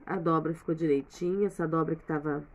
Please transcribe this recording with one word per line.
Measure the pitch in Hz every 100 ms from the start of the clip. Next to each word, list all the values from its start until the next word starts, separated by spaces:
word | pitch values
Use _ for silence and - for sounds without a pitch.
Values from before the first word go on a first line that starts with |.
a | - 165
dobra | 165 160 156
ficou | 165 -
direitinho, | 160 165 139 135 - 175 190 202
essa | 196 165
dobra | 165 160 160
que |
tava | - 156 151 147 147